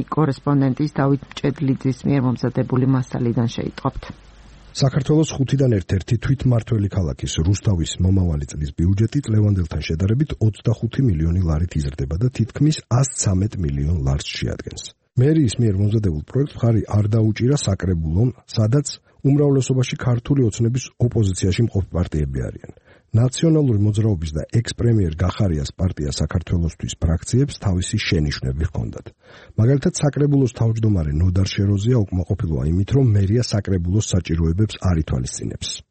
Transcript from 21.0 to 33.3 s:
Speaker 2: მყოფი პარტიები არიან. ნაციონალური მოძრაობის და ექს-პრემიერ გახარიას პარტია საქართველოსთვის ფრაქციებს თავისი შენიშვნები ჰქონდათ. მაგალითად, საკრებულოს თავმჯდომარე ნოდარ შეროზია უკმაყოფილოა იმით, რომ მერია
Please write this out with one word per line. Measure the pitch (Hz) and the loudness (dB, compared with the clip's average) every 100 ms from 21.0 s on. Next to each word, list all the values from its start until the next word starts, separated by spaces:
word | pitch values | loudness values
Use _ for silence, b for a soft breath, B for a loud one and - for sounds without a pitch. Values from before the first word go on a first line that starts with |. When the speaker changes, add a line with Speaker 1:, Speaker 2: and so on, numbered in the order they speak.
| 120 117 98 92 98 87 | 0 2 0 2 0 2
Speaker 2:
მყოფი | 117 98 87 | 0 0 -2
პარტიები | 82 87 78 71 65 | -2 -2 -2 -2 -4
არიან. | 53 - - - b b b | -6 -8 -16 -20 b b b
ნაციონალური | 107 127 - 165 156 139 104 | 2 2 2 2 4 2 2
მოძრაობის | 104 107 110 87 80 | 2 2 0 0 -4
და | 76 - | -6 -2
ექს-პრემიერ | 117 113 - 117 110 87 | -2 -2 -2 2 2 0
გახარიას | 78 92 - 101 78 69 - | 0 -2 0 0 0 -4 -4
პარტია | 87 82 73 - | -4 -2 -6 -4
საქართველოსთვის | 76 87 - 87 82 - - - | -2 -2 -2 -2 -2 -4 -10 -4
ფრაქციებს | 82 80 - 120 139 - | -2 -2 0 0 0 -2
თავისი | 101 90 - 110 | -2 -2 -2 -4
შენიშვნები | - 87 73 65 65 67 | -2 0 0 -2 -4 -4
ჰქონდათ. | 82 - 57 - - _ B B B | -4 -4 -8 -10 -16 _ B B B
მაგალითად, | - 113 139 185 | 0 2 2 0
საკრებულოს | - 147 139 147 139 127 - | 0 -2 0 2 4 2 0
თავმჯდომარე | 117 113 110 95 76 | -2 2 2 2 0
ნოდარ | 73 90 90 95 | 0 2 2 0
შეროზია | - 101 101 110 127 | 0 0 2 2 0
უკმაყოფილოა | 98 92 87 98 85 71 69 | 0 -2 -2 -4 -2 -2 0
იმით, | 87 98 | 0 2
რომ | 139 127 | 2 4
მერია | 101 95 | 4 2